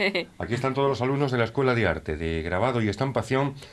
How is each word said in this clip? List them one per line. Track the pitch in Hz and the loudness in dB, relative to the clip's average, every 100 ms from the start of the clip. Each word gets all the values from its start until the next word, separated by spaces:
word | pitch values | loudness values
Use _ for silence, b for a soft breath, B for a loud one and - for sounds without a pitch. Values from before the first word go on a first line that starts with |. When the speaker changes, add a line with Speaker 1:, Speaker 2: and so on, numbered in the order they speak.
| 202 | -2
Speaker 1:
<laughs> | 202 - - | -2 -6 -6
Speaker 2:
Aquí | 90 | -4
están | 123 131 | -2 -2
todos | 131 139 | 0 0
los | 117 | 2
alumnos | 127 139 143 | 0 0 2
de | 120 | 2
la | |
Escuela | 113 139 131 | 0 2 2
de | 120 98 | 4 2
Arte, | 80 - 78 | 0 -2 -4
de | 82 82 | -2 -2
Grabado | 82 90 123 120 | -2 0 0 2
y | 110 | 0
Estampación | 95 135 120 107 131 143 143 B | 0 0 -2 0 0 0 -4 B